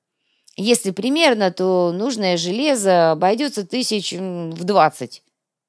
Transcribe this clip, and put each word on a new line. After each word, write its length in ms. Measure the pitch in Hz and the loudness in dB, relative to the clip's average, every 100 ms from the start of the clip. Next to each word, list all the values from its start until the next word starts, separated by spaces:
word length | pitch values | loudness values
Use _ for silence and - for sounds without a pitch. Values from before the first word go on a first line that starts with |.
| _ _ _ _ _ - | _ _ _ _ _ -4
если 360 | 208 233 196 | 0 0 0
примерно, 580 | 180 233 302 320 220 190 | -4 -2 2 2 4 0
то 420 | 180 185 180 175 | 0 0 2 0
нужное 440 | 175 240 226 190 175 | -2 -4 -2 -2 -2
железо 760 | 170 214 302 254 196 175 165 | -2 -2 0 0 4 4 4
обойдётся 540 | 156 180 226 294 - 185 | 4 2 0 -2 -6 -6
тысяч, 460 | 247 240 214 - | -6 -4 -4 -4
м, 400 | 175 190 175 165 | -8 -8 -8 -8
в 120 | 165 | -8
двадцать». 580 | 180 196 156 - 120 - _ _ _ _ | 0 4 4 2 -14 -14 _ _ _ _